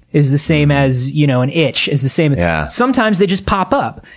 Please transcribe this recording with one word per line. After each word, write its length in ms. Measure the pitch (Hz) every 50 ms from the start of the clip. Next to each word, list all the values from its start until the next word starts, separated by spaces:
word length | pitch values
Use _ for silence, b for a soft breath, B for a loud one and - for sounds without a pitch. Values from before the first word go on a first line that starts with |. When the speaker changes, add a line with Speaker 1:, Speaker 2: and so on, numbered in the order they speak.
| _ _ -
Speaker 1:
is 180 | 151 147 131
the 60 | 139 147
same 320 | - - 165 151 151 147
Speaker 2:
Mm. 60 | 143
Speaker 1:
as, 360 | 143 139 135 131 127 123 135
you 160 | 139 151 147 143
know, 140 | 131 123
an 80 | 127 139
itch, 400 | - 165 156 127 - - - -
is 120 | - 143
the 60 | 131 131
same. 240 | - - 160 151 139
Speaker 2:
Yeah. 340 | 90 87 85 82 78 76 73
Speaker 1:
Sometimes 520 | - - 240 262 262 269 220 220 214 170
they 60 | 202 185
just 180 | 196 190 196
pop 280 | - 214 196 185 185 277
up. 320 | 285 147 110 - - B B B